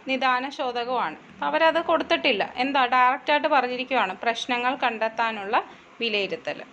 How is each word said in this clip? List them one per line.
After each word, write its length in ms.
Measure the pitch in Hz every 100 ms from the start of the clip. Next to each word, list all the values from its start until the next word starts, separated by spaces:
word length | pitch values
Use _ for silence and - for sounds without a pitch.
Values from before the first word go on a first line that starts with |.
| 254
നിദാന 340 | 262 262 254 277 269
ശോധകമാണ്. 600 | 254 240 240 247 170 156 - -
അപ്പോൾ 100 | 285
അവരത് 320 | 302 320 320 339
കൊടുത്തിട്ടില്ല, 560 | 320 - 339 294 202 - -
എന്താ, 180 | 269 277 240
ഡയറക്റ്റായിട്ട് 560 | 254 247 269 - 294 294 285
പറഞ്ഞിരിക്കുവാണ്, 580 | 247 254 254 254 190 190
പ്രശ്നങ്ങൾ 520 | 233 226 - 240 247 269
കണ്ടെത്താനുള്ള 720 | 254 226 220 226 226 214 196 262 - - - -
വിലയിരുത്തൽ, 560 | 233 208 190 165 147 156 -